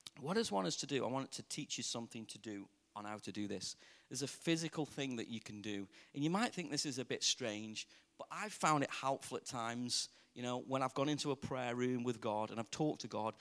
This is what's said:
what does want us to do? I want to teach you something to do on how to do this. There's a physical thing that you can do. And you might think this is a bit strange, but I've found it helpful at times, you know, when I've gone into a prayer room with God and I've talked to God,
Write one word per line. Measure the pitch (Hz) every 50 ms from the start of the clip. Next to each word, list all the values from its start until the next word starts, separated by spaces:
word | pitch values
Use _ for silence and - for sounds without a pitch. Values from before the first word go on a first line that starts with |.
| - - - -
what | 131 147 190
does | 226 226 -
want | 202 196 185 170
us | -
to | - -
do? | 151 143 127 110
I | 110
want | 127 135 135 -
to | - -
teach | 104 - - 156 151 - -
you | - 117
something | - - 120 117 107 - 117 107
to | - - 104
do | - 113 104 98 98 - _ _ _ _ -
on | 104 104
how | 104 107 104
to | - 98
do | 95 104 104
this. | 98 98 92 - - - - - - - - - -
There's | - 127
a | 143
physical | 127 - - - 170 165 165 170 151 - 165 147
thing | - - 147 139 135 123
that | 113 107 -
you | 117 110
can | - - 107 104
do. | 98 107 104 98 98 - - - - - -
And | - 143
you | 160
might | 175 202 240 226 -
think | 180 170 143
this | 147 143 -
is | 151 123 131
a | 120
bit | - 131 -
strange, | - - - - 127 113 104 107 110 110 107 - - - - - - _ _
but | - - -
I've | 156 175 202 214 -
found | - - 160 156 143 135
it | -
helpful | - - 135 135 139 - - - 127
at | - -
times, | - 135 120 113 117 117 120 123 120 - - - - - - - _ -
you | 123
know, | 123 123 123 127 123
when | - 131 131
I've | 135 127 -
gone | 143 139 147
into | 151 139 - 147
a | 135
prayer | - - - 135 127 123 123 120
room | 123 123 127 127 120 120
with | 123 117 110
God | 113 110 104 107 110 110
and | 104 113
I've | 117 -
talked | - - 156 151 - -
to | -
God, | 110 - 104 107 110 107 -